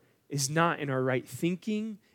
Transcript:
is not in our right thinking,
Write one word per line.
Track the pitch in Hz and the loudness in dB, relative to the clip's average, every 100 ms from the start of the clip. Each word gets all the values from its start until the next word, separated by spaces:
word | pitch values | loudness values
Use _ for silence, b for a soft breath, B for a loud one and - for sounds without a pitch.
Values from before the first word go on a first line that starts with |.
| _ _ _ | _ _ _
is | 143 135 | -4 0
not | 156 170 151 | 4 4 2
in | 143 | 0
our | 131 | 0
right | 131 127 - | 2 0 -2
thinking, | - 170 180 - 214 220 202 _ | -2 -2 -2 -2 -4 -4 -10 _